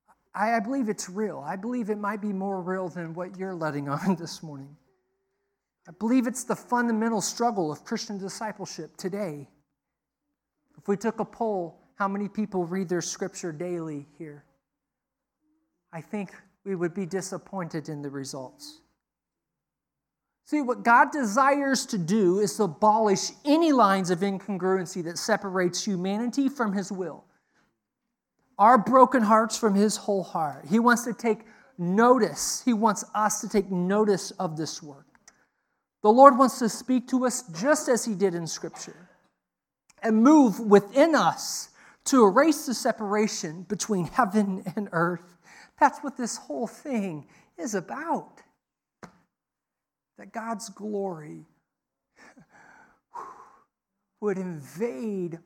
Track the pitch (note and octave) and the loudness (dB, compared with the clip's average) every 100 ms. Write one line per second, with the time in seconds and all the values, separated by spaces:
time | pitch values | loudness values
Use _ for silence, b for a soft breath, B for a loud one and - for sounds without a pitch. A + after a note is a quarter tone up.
0 | _ _ _ - G#3+ A3+ G#3+ C#4 G#3+ - | _ _ _ -4 -2 0 -2 -4 -4 -4
1 | - F#3 G#3 C#3 D3 F#3+ A3+ B3 G#3 G#3 | -8 -6 -6 -6 -10 -8 -6 -6 -4 -4
2 | G3+ G#3+ G#3 F#3+ G3 F#3+ F3 F#3+ F3+ E3+ | -4 -4 -6 -4 -4 -6 -4 -6 -6 -8
3 | E3 E3 F#3 F#3 F#3+ F3 D#3 C#3+ C#3+ D3 | -10 -8 -10 -8 -10 -4 -4 -4 -4 -2
4 | F#3 E3+ E3+ - D#3+ C#3 C#3 D3+ _ _ | -2 -2 -4 -12 -14 -16 -16 -20 _ _
5 | _ _ _ _ _ _ _ _ - E3 | _ _ _ _ _ _ _ _ -20 -6
6 | A3 C4 A#3 A#3 - F3+ - A#3+ A#3 A3 | 0 2 0 -6 -6 -6 -2 -2 0 0
7 | A3+ G#3+ - - A#3+ G3 D3+ D3 - A3+ | -2 -2 -4 -2 -2 0 -4 -6 -8 -8
8 | - G3+ F#3+ - A3 G3 F#3 - D3+ - | -8 -10 -10 -10 -10 -10 -14 -12 -16 -10
9 | F#3 G3+ F#3 D3 C3+ _ _ _ _ _ | -8 -6 -8 -8 -16 _ _ _ _ _
10 | _ _ _ _ _ _ _ _ - G3 | _ _ _ _ _ _ _ _ -4 -2
11 | A3+ - G3 - A3+ F#3+ E3+ - _ - | -2 -6 -10 -4 -4 -4 -6 -12 _ -6
12 | G3 G3+ G3+ G#3+ G#3 F#3 E3 F#3+ F3 F3 | -4 -4 -6 -6 -4 -4 -4 -4 -2 -4
13 | - - F#3+ - F3 D3+ F3+ E3+ D#3+ C#3+ | -4 -8 -8 -8 -10 -8 -8 -6 -8 -10
14 | C#3+ _ D#3 D3 _ _ _ _ _ _ | -14 _ -18 -18 _ _ _ _ _ _
15 | _ _ _ _ _ _ _ _ _ E3 | _ _ _ _ _ _ _ _ _ -16
16 | - G#3 F#3 - _ _ G3 F#3 F3 F#3 | -10 -8 -8 -14 _ _ -8 -4 -4 -4
17 | E3+ F#3+ - F3+ - F#3+ D#3+ E3 D3 D3 | -6 -6 -6 -10 -10 -10 -6 -8 -8 -10
18 | C#3+ C#3 C3 C#3+ B2+ _ - - _ _ | -8 -10 -10 -12 -14 _ -20 -20 _ _
19 | _ _ _ _ _ _ _ _ _ _ | _ _ _ _ _ _ _ _ _ _
20 | _ _ _ _ - D4+ B3 G#3+ A#3 A#3+ | _ _ _ _ -4 -2 -2 0 4 6
21 | D4 D4+ A3 A#3 C4+ C#4+ C#4 B3+ - G#3 | 6 2 0 2 2 2 2 0 -2 -4
22 | D#3+ A3 F3 G3 G#3 - G3 C#3 G#3+ A3 | 0 4 4 4 0 0 -2 4 4 4
23 | G#3+ G3 - - C#4+ D#4+ E4+ C4 G3+ F#3+ | 2 2 -2 -6 2 4 4 6 4 4
24 | F3 E3+ G3+ F#3+ - F#3 F#3 F#3+ E3+ F#3 | 0 0 -2 -4 -6 -4 0 0 -2 -8
25 | E3 E3 - G3 G3 F#3 F3+ F3+ G#3+ F3+ | -8 -8 -2 -2 0 0 0 -2 -4 -2
26 | F#3+ G#3 A#3+ C#4 C4+ C#4 C4+ G3 F3 F#3+ | -2 -4 -4 -2 -2 0 -2 -2 -4 -8
27 | E3+ - _ _ _ _ _ _ _ _ | -8 -10 _ _ _ _ _ _ _ _
28 | _ _ _ _ _ - G#3+ B3 F#3+ C4 | _ _ _ _ _ 4 6 6 6 8
29 | C4 C4+ G#3 A3 A3 - G#3+ G3 G#3+ - | 8 6 4 4 2 0 0 4 2 0
30 | - G3 - F3 D3+ C3+ C#3+ A3 A#3 A#3 | -4 -4 -2 -4 -4 -6 0 2 4 2
31 | B3 - A#3 G#3+ - B B - F3 G3+ | -2 -4 -2 -4 -6 B B -6 -2 4
32 | A#3+ B3+ F3+ D3 - - B3+ G#3+ A3 G3 | 6 6 2 -2 -6 -2 0 2 2 0
33 | - G#3 G#3+ - G#3 G#3 F#3+ F3+ F3+ G#3 | -6 -2 -2 -2 -2 -2 0 -2 0 0
34 | G#3 F#3 - - F3+ D#3 D3+ - D3+ C#3 | 2 0 -2 -8 -8 -6 -8 -10 -16 -20
35 | _ _ - b b b b b _ _ | _ _ -20 b b b b b _ _
36 | G#3+ A#3+ C#4 B3 C4 - A3+ - - B3+ | 4 10 10 10 2 2 -4 -4 -2 -2
37 | B3 B3+ B3+ - - D#3+ C4 D4+ D4+ A#3 | 0 -2 0 -4 -10 -4 0 0 2 0
38 | A#3 F3+ F#3+ E3+ D#3+ - D#3+ - - - | 0 0 0 0 -8 -10 -12 -12 -18 -20
39 | F3+ _ _ _ _ _ _ _ _ - | -20 _ _ _ _ _ _ _ _ -6
40 | A3 A3 B3+ D#4 B3 F#3 G#3+ G3+ G3+ C4 | 0 6 8 8 6 2 6 6 6 4
41 | E4 C4+ E3 - - - - b b b | 4 4 2 0 -8 -10 -12 b b b
42 | - C4 G3+ A3 D#4+ D4 - G#3+ A#3+ A3 | 2 6 8 8 4 2 -4 -2 -2 -2
43 | G3+ G#3 G#3+ - E3 E3+ F3+ G#3 - F#3+ | -2 0 -2 -4 -8 -10 -10 -8 -2 -2
44 | D#3+ - G#3+ G#3+ G3 F#3+ F3+ A3 G3+ E3+ | 0 0 2 2 0 -4 -8 -8 -4 0
45 | E3+ F3 - _ B B B - C#4 - | 0 -2 -10 _ B B B 2 2 2
46 | C#4+ - A3+ - - C#4 A3 - D4+ A#3 | -12 -8 -8 -8 -10 -8 -8 -10 -6 -6
47 | G3 D3+ - b b - C#4+ G3 D#3 B3 | -4 -8 -14 b b -12 -6 -6 -6 -10
48 | E4 A#3+ - - _ _ _ _ _ _ | -6 -6 -6 -20 _ _ _ _ _ _
49 | - _ _ _ _ _ _ _ _ _ | -20 _ _ _ _ _ _ _ _ _
50 | _ _ G3+ A#3 A3+ G#3+ - - G#3+ G3+ | _ _ -14 -12 -8 -10 -10 -12 -8 -4
51 | G3 D#3+ D3+ E3 D#3 _ _ _ _ _ | -4 -8 -12 -16 -20 _ _ _ _ _
52 | _ B B C4 _ b b b b b | _ B B -20 _ b b b b b
53 | _ B B B B B B _ _ _ | _ B B B B B B _ _ _
54 | _ - G#3 F#3+ F#3 D#3 C3 D3+ A#3+ C4 | _ -6 -4 -4 -6 -10 -14 -8 -8 -6
55 | A3 G3 F3 E3 | -6 -6 -6 -8